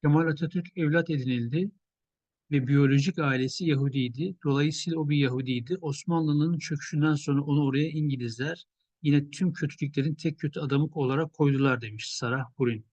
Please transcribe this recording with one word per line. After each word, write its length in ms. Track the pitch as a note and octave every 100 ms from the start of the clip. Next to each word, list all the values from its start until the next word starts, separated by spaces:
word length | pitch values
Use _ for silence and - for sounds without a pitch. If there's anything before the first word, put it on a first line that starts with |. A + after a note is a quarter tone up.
"Kemal 240 | D3+ D3+ E3
Atatürk 500 | D3 D#3+ F#3 E3+ -
evlat 320 | D#3 D#3+ E3+
edinildi 640 | D3+ B2+ B2 A#2 C#3+ G3 - _ _ _ _ _ _ _
ve 160 | D3 B2
biyolojik 520 | C#3+ C#3 C#3 C#3 F3
ailesi 460 | D3 C3 C3 - E3+
Yahudiydi. 720 | C#3 C#3 C3+ B2 A#2+ F3+ F#3+
Dolayısıyla 560 | D3+ C#3 D3 D#3 - E3
o 100 | D3+
bir 80 | D3
Yahudiydi. 600 | C#3 B2+ C3 B2 A#2+ F3+
Osmanlı'nın 800 | E3 C#3+ - E3+ D#3+ D3 D#3 E3+
çöküşünden 560 | - D3+ - D3+ D#3 D3
sonra 260 | D3 C#3
onu 240 | D3 C#3+ C#3
oraya 240 | C3+ D#3
İngilizler 760 | D3+ D3+ C3+ A#2+ A2 C#3 E3+ - _ _ _
yine 280 | D3+ C#3+ C#3+
tüm 220 | - F#3
kötülüklerin 640 | - D3 - C#3 C#3+ C#3 D#3
tek 240 | E3+ D3+
kötü 200 | D3+ C#3+
adamı 260 | D3+ C#3 D#3
olarak 480 | D3+ C3 C3+ D#3+
koydular." 480 | _ D3 C3+ C#3 B2
demiş 340 | A2+ G#2+ - -
Sarah 300 | A#2+ C3 B2 _
Green. 260 | B2+ A2 -